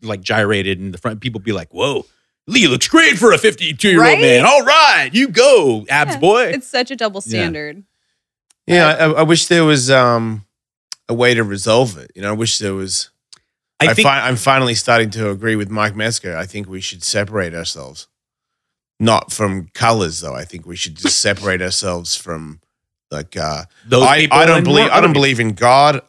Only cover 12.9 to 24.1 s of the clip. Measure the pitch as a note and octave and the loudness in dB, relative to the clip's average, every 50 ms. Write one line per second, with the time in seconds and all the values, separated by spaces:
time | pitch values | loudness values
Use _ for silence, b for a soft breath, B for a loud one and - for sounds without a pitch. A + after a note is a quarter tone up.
12.9 | F#2+ - - - _ _ _ _ - _ _ _ _ _ _ _ _ - - A2+ | -8 -8 -8 -10 _ _ _ _ -20 _ _ _ _ _ _ _ _ 0 0 2
13.9 | A2+ G#3 - C#3 C3+ C3+ A2+ B2+ B2+ A2 - C3+ C3+ C3+ B2+ A#2+ A#2 - - B2+ | 2 2 2 2 2 0 0 -2 -4 -2 0 2 2 2 2 0 -2 -2 0 2
14.9 | A#2 A#2 A2+ G#2+ G2+ A2 A2 G#2 G2+ F#2+ A2 A2+ A2 G#2+ G#2 F#2+ A2 G#2+ G#2+ G#2+ | 2 2 2 -2 -4 -6 -6 -6 -6 -4 -4 -4 -4 -4 -4 -6 -4 -4 -4 -4
15.9 | G2+ G#2+ G#2+ A2+ A2+ - - F#2 E2+ E2 F#2+ F#2+ - G#2 G2 F#2 F#2+ F#2+ F#2 - | -4 -4 -6 -6 -6 -6 -8 -10 -10 -10 -10 -10 -12 -14 -14 -12 -14 -12 -12 -14
16.9 | F#2+ F2 - - - G2+ G2+ G2 A2 G2+ F2+ E2+ E2 E2+ E2+ - - D#2 C2 C2 | -12 -10 -8 -6 -4 -4 -4 -4 -4 -6 -6 -6 -8 -10 -10 -10 -12 -12 -16 -18
17.9 | D2+ - - _ _ _ _ _ _ _ _ _ _ _ _ _ _ _ _ _ | -20 -20 -20 _ _ _ _ _ _ _ _ _ _ _ _ _ _ _ _ _
18.9 | _ - A2 A2+ G#2+ - - - - - G#2+ G2 F#2+ F#2+ D#2+ - - - A#2+ A#2 | _ -2 0 2 2 2 0 -4 -6 -4 -4 -4 -4 -6 -10 -12 -6 -2 0 0
19.9 | A#2 A2 F#2 D#2 D#2+ D#2 E2 D2 B1 C2 D#2+ - - E2+ D#2 F2 F2 - - F2 | 0 0 -2 -4 -6 -8 -10 -10 -12 -12 -12 -14 -16 -18 -18 -16 -12 -10 -10 -12
20.9 | D#2 D2+ - C#4+ - - - G#2 G2+ F2+ G2 G2 F#2 F2+ F2+ F2+ F2+ - G2+ F#2+ | -8 -6 -4 -2 -2 0 0 -2 -2 -2 -2 -4 -2 -2 -4 -4 -4 -4 -4 -4
21.9 | F2 F2 E2+ - - - - F2+ E2 D#2 D#2+ D2+ D2+ E2 _ _ _ _ _ _ | -6 -6 -8 -8 -10 -8 -8 -10 -12 -12 -12 -14 -18 -20 _ _ _ _ _ _
22.9 | _ _ _ _ D2+ D2 D2 - - - D#2 D#2 D2+ D2 F2 b b b b A2+ | _ _ _ _ -12 -12 -12 -12 -10 -10 -8 -8 -8 -10 -12 b b b b -2
23.9 | B2 B2 C3 B2+ | 0 2 4 4